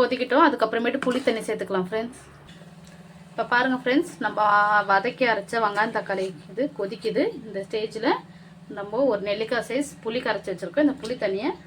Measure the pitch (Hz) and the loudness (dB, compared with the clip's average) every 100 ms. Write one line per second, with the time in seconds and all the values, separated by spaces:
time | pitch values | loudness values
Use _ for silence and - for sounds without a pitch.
0 | 240 254 254 262 320 254 220 226 240 247 | 2 0 0 4 4 4 0 0 -2 -2
1 | 262 254 254 226 214 214 190 190 185 220 | -2 0 0 -2 -2 -6 -4 -2 -2 -4
2 | 240 - - - - - - - - - | -6 -10 -20 -20 -20 -20 -20 -20 -20 -20
3 | - - - - 226 240 262 254 247 277 | -20 -20 -10 -6 0 2 2 0 2 2
4 | 339 - 214 208 208 208 208 208 196 196 | 0 2 2 4 4 6 6 4 4 4
5 | 240 247 247 214 185 233 214 202 226 220 | 2 0 2 2 0 0 0 2 0 -2
6 | 185 190 190 170 - 190 277 - 196 220 | -4 -2 -4 -6 -10 -4 -4 -4 -6 -6
7 | 220 196 415 339 220 196 190 220 220 220 | -2 0 0 -2 -10 -10 -6 -4 -4 -2
8 | 175 - - - - - - 202 202 220 | 0 0 -4 -20 -20 -20 -16 -12 -6 0
9 | 277 202 202 202 220 240 - 247 294 - | 2 2 0 -2 -2 -2 -2 -4 -4 -8
10 | 220 240 247 196 - 185 180 277 294 - | -6 -4 -2 -4 -4 -8 -4 2 2 2
11 | 220 247 208 190 277 453 | -6 -4 -2 -2 -4 -6